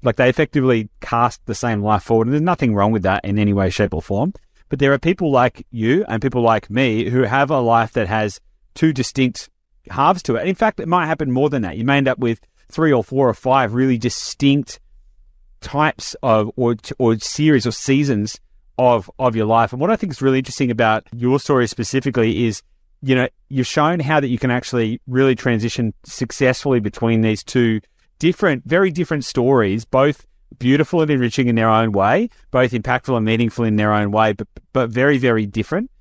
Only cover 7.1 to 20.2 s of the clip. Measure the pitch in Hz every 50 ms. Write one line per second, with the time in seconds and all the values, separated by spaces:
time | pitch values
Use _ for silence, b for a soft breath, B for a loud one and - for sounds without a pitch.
7.1 | 120 127 131 104 117 139 143 135 151 135 123 117 117 117 113 110 _ 127 110 90
8.1 | 107 110 107 104 - - _ _ _ _ _ _ _ - 156 160 151 127 123 -
9.1 | - - 131 127 - - - - _ _ _ _ _ _ _ - - - 139 160
10.1 | 190 180 - - 113 117 - 185 190 - 233 220 - - - 165 170 180 165 151
11.1 | 160 - 160 135 123 127 139 151 143 135 107 90 76 95 123 131 139 143 139 131
12.1 | 127 - 127 117 113 - _ _ _ _ _ _ - - 160 156 143 120 107 -
13.1 | 131 135 139 123 107 - - 131 131 135 127 107 110 123 131 135 127 117 107 120
14.1 | - - - - - _ 139 139 139 147 127 - - - _ _ - - _ -
15.1 | _ _ - _ _ _ _ _ - _ - - - 139 151 156 - - - -
16.1 | - - - 131 110 110 107 110 - - 127 117 120 104 - - - _ 127 117
17.1 | 113 110 - - - - 151 156 151 127 104 120 110 - - - 135 139 147 139
18.1 | 123 104 104 107 - - _ _ _ _ _ _ _ - 127 123 120 113 92 -
19.1 | - _ 131 123 113 113 110 107 113 117 117 101 - 127 143 185 226 208 - 190
20.1 | 143 -